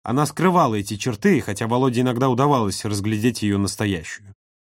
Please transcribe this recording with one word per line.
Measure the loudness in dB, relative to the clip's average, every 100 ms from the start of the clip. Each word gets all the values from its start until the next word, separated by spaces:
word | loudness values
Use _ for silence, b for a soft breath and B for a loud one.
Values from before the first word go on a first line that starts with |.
она | -4 -2 -2
скрывала | 0 2 4 2 0
эти | -4 -6
черты, | -4 0 2 2
хотя | 0 -4 -2
Володе | 2 2 2
иногда | 0 2 2
удавалось | 2 4 2 0 -2 -4
разглядеть | -4 -2 0 0 0
ее | 0 0
настоящую. | -2 -2 -2 -2 -6 -16 -18 -20 _ _